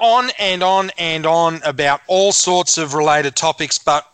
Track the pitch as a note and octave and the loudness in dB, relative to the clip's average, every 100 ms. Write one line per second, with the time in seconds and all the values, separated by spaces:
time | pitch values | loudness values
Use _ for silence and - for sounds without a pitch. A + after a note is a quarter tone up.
0 | A3+ A#3+ B3 - G3 F#3 F#3 F#3+ F#3+ - | 2 2 0 -4 -4 0 0 0 -2 -6
1 | E3 D#3+ D#3 E3 E3 E3 D3+ C#3 C#3+ C#3+ | -6 -2 0 2 0 -2 -6 -2 0 0
2 | - F#3 G3 - F#3 F3+ F3 E3 D3+ D3 | 0 2 2 2 0 0 0 -2 -2 0
3 | D#3 D3 C#3+ - D#3+ - D3 - - D3 | 2 2 0 -2 -4 -4 -4 -2 0 -2
4 | - | -4